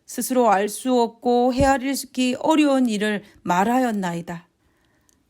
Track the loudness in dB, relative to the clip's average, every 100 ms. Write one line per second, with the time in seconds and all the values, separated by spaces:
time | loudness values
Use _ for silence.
0 | -16 -10 -4 2 4 2 0 -4 -2 0
1 | 0 -2 0 2 2 2 2 2 -2 -6
2 | -8 -4 -2 -2 0 2 4 2 0 0
3 | -2 -4 -8 _ -2 0 2 2 0 -2
4 | -4 -6 -10 -14 -16 _ _ _ _ _
5 | _ _